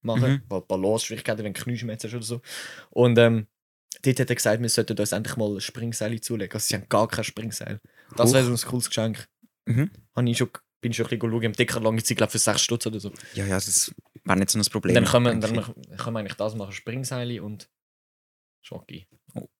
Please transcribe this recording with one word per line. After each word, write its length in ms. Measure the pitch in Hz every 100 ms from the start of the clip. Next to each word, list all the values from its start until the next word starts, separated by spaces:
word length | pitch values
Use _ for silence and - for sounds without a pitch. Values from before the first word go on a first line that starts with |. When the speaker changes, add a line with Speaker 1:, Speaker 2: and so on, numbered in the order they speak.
Speaker 1:
machen, 320 | 117 113 127
Speaker 2:
Mhm. 80 | 139 104
Speaker 1:
weil 120 | 95
Balance-Schwierigkeiten, 840 | - 95 95 110 - 113 - 110
wenn 100 | 104
du 80 | 95
Knieschmerzen 480 | 127 120 120 120 110
hast 60 |
oder 100 | 120
so. 160 | 110 120 - - - - -
Und, 280 | - 123 117
ähm, 300 | 117 113 107 _ _ _ _ -
dort 160 | 135 131
hat 100 | 123
er 60 | 120
gesagt, 260 | 110 110
wir 60 | 117
sollten 280 | - 110 104
uns 140 | 104
endlich 260 | 104 107 -
mal 240 | 107 98
Springseile 600 | - - 117 113 107 113
zulegen. 340 | - 117 95
Also 100 | 113 -
sie 60 | 101
haben 120 | -
gar 200 | 104 113
kein 160 | -
Springseil. 560 | 110 - 110 - - 107 - _ _ -
Das 120 | 120
Speaker 2:
Huch. 40 | 131
Speaker 1:
wäre 80 |
so 80 | 123 120 -
ein 40 |
cooles 160 | 123 -
Geschenk. 420 | - 113 104 - _ _ _ -
Speaker 2:
Mhm. 240 | 117 151 - _
Speaker 1:
Habe 160 | - 123
ich 80 | 117
schon, 120 | 123 - _ _
bin 120 | 120
schon 140 | 113 113
ein 120 | 117
bisschen 120 | 113
schauen. 100 | 113
Im 100 | 113
Decathlon 320 | 101 120 117
lange 200 | 110 110
Zeit, 140 | - -
glaub 100 | 107
ich, 40 |
für 60 | 110
sechs 240 | - 104
Stutz 240 | - 117 110
oder 140 | 107
so. 100 | 98 - -
Speaker 2:
Ja, 100 | - 101
ja, 100 | 95
das 360 | 95 92 - - _ -
wäre 140 | - 95
nicht 120 | 98
so 100 | 107
ein 40 | 107
Problem, 300 | 107 92 117
Speaker 1:
Und 60 |
dann 80 | -
können 140 | 123
wir, 60 | 120
Speaker 2:
denke 140 | 113 107
Speaker 1:
dann 20 |
Speaker 2:
ich. 60 | 113 113 - -
Speaker 1:
machen, 80 | 98
können 180 | 120
wir 60 | 113
eigentlich 140 | 98
das 200 | - 107
machen: 180 | 110 101
Springseile 720 | 98 - 123 131 127 120 117
und 260 | 104 104 - _ _ _ _ _ _ _ _ _
Schoki. 460 | - 87 - 85 - _ _
Speaker 2:
Oh. 120 | - - _